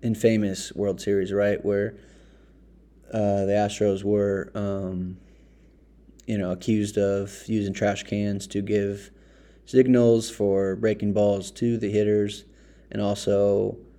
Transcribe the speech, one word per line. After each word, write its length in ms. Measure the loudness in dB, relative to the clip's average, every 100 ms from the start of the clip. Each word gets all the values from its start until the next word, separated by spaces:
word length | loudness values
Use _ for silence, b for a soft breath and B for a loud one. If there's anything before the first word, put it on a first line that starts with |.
infamous 720 | -4 2 2 2 0 -4 -10
World 280 | -4 -4 -2
Series, 320 | -2 -2 0
right, 300 | 0 0 0
where, 300 | -2 -2 -2 -8 B B B B B B B -20 -20 _ -8
uh, 320 | -2 0 2
the 80 | 2
Astros 500 | 2 0 0 0 0
were, 480 | 0 2 2 -2 -4
um, 640 | -6 -4 -4 -6 -6 -8 -10 b b b b b b _ -20 -20 -18 -6
you 120 | -4
know, 140 | -2
accused 440 | -4 0 0 0 0
of 460 | 0 0 -4 -10 -4
using 280 | -2 -2
trash 300 | -2 -2 -2
cans 420 | -4 -4 -2 -4 -6
to 160 | -6
give 480 | -2 0 0 -6 -12 b b b b b 0
signals 640 | 2 6 6 6 4 2
for 460 | -2 2 2 0 0
breaking 360 | 0 0 0
balls 380 | 2 2 2 -4
to 260 | -4 -2 -2
the 140 | 0
hitters, 540 | 2 2 2 0 -4 -18 b b b b
and 120 | -4
also 760 | -2 -2 0 2 4 2 0 -6 b